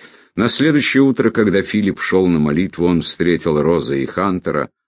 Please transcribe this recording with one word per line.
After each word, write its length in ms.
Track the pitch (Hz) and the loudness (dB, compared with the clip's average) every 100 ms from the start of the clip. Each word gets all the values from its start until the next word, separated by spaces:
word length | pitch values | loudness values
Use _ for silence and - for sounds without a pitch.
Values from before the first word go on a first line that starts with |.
| - - _ - | -20 -20 _ -2
На 140 | 101 | 0
следующее 540 | - 147 147 123 131 | 2 2 2 2 2
утро, 280 | 139 131 117 | 2 2 0
когда 300 | 117 107 95 | 0 0 0
Филипп 400 | 95 107 98 90 | 0 -2 -2 -4
шел 260 | - 95 92 | -2 2 2
на 120 | 82 | 2
молитву, 480 | 76 76 95 - 85 | 2 0 -2 -2 0
он 140 | 87 | 0
встретил 600 | 76 - 87 82 85 76 | -2 -2 0 0 0 0
Роза 340 | 73 85 71 69 | 0 0 0 -2
и 100 | 65 | -4
Хантера. 640 | - 98 90 - 73 67 _ | -4 -4 -4 -4 -6 -6 _